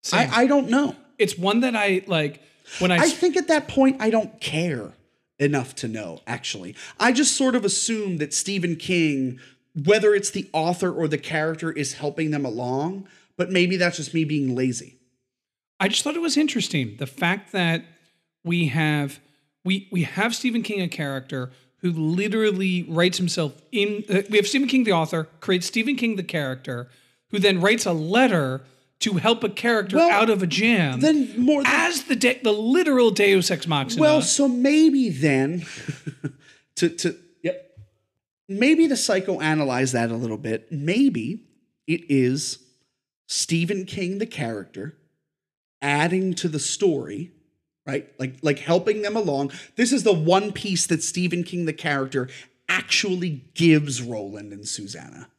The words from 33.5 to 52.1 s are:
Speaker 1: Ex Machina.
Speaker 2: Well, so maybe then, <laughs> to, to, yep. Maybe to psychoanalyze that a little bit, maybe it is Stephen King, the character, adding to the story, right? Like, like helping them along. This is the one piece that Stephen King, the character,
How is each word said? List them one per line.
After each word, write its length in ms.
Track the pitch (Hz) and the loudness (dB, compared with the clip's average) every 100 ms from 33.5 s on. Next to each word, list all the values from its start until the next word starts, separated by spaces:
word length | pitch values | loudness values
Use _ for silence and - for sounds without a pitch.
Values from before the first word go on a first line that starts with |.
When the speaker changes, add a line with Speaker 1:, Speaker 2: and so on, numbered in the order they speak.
Speaker 1:
Ex 160 | 165 170 | -2 0
Machina. 340 | 151 135 233 | -2 0 2
Speaker 2:
Well, 220 | 302 302 | 4 4
so 240 | - - 277 | 2 2 2
maybe 640 | 247 262 302 320 269 233 | 4 4 6 6 4 0
then, 560 | 135 151 135 139 175 156 - - - - - | 2 2 4 2 -2 -8 -12 -12 -10 -12 -10
<laughs> 560 | 135 - _ _ _ - | -12 -12 _ _ _ -2
to, 120 | 170 | -2
to, 280 | 165 175 - _ _ | 0 -6 -6 _ _
yep. 340 | 170 185 - - - _ _ _ _ _ - | -6 -6 -12 -20 -20 _ _ _ _ _ -10
Maybe 380 | 196 254 320 330 | 0 4 4 4
to 80 | |
psychoanalyze 960 | 262 - 196 190 180 156 156 139 123 131 | 2 0 0 0 -2 0 2 0 0 0
that 180 | 123 117 | 0 0
a 40 | 117 | -2
little 200 | 120 107 | -4 -6
bit, 340 | 110 113 _ | -4 -6 _
maybe 720 | 151 147 208 277 147 113 214 _ _ _ _ - | -6 -2 2 2 2 -6 -10 _ _ _ _ -6
it 140 | 170 - | -6 0
is 520 | 139 127 135 - - _ _ _ _ _ _ _ | 2 2 0 -6 -10 _ _ _ _ _ _ _
Stephen 600 | - - 165 170 202 185 | -6 -2 0 0 -4 -6
King, 320 | - 180 196 | -6 -6 -4
the 80 | 226 | -6
character, 680 | - 120 110 92 - 120 - _ _ _ _ _ _ _ _ | -6 -6 -6 -12 -12 -14 -14 _ _ _ _ _ _ _ _
adding 540 | 143 143 165 185 190 | -2 0 2 0 -2
to 140 | 175 180 | -2 -4
the 100 | 151 | -4
story, 720 | - - 202 143 - 104 175 _ _ _ _ _ - | -6 0 0 0 -4 -10 -12 _ _ _ _ _ -8
right? 220 | 135 - - | -8 -8 -8
Like, 180 | 131 131 | -8 -2
like 160 | 156 139 | -2 -2
helping 420 | - 175 175 214 | 2 2 2 -2
them 140 | 208 220 | -2 -2
along. 360 | 185 139 139 - - - | -2 -2 -4 -6 -14 -2
This 160 | 240 | 2
is 100 | 262 | 2
the 80 | 180 | 4
one 400 | 180 156 190 208 | 4 4 4 2
piece 340 | 202 208 175 - | -6 -4 -2 0
that 160 | 165 | -2
Stephen 420 | - 180 180 175 | -2 -2 -2 -2
King, 200 | 175 175 | -6 -4
the 80 | 165 | -4
character, 560 | 151 160 139 135 | -4 -4 -2 -2